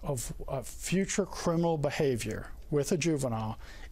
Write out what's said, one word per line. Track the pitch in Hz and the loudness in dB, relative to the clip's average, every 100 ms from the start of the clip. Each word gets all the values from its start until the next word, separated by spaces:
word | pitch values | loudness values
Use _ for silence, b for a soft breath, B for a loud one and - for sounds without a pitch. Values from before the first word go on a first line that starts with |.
of, | - 131 - - - | -4 -2 -4 -6 -6
of | 135 120 | -4 -6
future | - - 180 190 - 185 | -8 0 2 2 2 0
criminal | - - 165 170 160 | 0 2 4 4 4
behavior | 143 - 151 120 - - - - - | 2 2 2 2 0 -4 -6 -10 0
with | 147 139 | 0 2
a | 180 | 2
juvenile | 160 151 135 113 107 107 B B B | 4 2 2 0 -2 -6 B B B